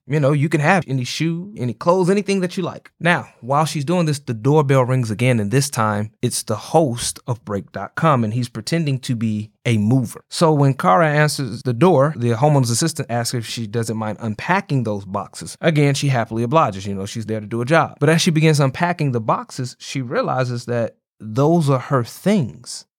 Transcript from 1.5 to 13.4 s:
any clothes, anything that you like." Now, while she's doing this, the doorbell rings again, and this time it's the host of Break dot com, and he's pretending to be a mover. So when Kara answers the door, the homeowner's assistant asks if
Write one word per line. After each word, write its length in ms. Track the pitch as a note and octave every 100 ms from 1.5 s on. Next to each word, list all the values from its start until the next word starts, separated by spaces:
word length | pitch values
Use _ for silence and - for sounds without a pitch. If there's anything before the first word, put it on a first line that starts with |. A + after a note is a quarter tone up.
| G#3+
any 200 | A#2+ A2
clothes, 340 | - F#3 F3
anything 300 | G3+ G3 G3
that 180 | F3+ G3
you 60 |
like." 280 | E3+ - - _
Now, 280 | E3 E3+ G#2+ _
while 240 | A#2 C#3+ D3
she's 200 | D#3+ C#3
doing 220 | F3+ E3
this, 100 | C#3+
the 160 | -
doorbell 500 | A#2 A#2+ D3+ C#3 C3+
rings 280 | B2 C3 A#2
again, 280 | G#2 B2 B2
and 120 | G2+
this 180 | B2 C#3+
time 400 | - A2 G#2 G#2+ -
it's 180 | B2 -
the 140 | - G#2+
host 640 | - D#3 D#3 A#2 - - -
of 180 | A#2 -
Break 260 | G2+ -
dot 220 | F#2+ F#2+
com, 300 | - E3 C3+
and 100 | A2+
he's 160 | A2+ A#2+
pretending 480 | A#2 G#2+ E3 D3+ C3
to 140 | - A#2+
be 360 | A2+ G#2+ G#2+ _
a 140 | - A2+
mover. 440 | G#2 C3+ A2+ - -
So 200 | - E3
when 200 | D3+ C#3
Kara 340 | C3 F3+ F#3 D#3+
answers 540 | D3 D3+ D3+ C3+ A#2
the 120 | -
door, 420 | A#2 E3+ D#3 C#3 D3+
the 140 | A#2+
homeowner's 400 | A2+ D3+ C#3+ B2
assistant 400 | A#2 E3 E3 -
asks 240 | A#2 A#2
if 100 | B2